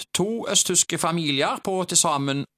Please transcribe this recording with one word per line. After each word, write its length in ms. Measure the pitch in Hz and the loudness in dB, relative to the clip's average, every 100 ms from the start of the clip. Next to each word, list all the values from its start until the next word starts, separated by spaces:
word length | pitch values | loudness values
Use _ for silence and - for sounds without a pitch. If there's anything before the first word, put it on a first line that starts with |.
| - | 0
To 320 | - 190 226 - | -2 -2 -2 0
østtyske 520 | 196 - 175 - 165 | 0 2 2 0 0
familier 560 | 170 170 151 135 165 254 | 0 0 0 2 0 -2
på 140 | - 185 175 | -2 -2 0
til 80 | 170 | 2
sammen 480 | 170 143 139 139 139 | 2 2 0 -2 -4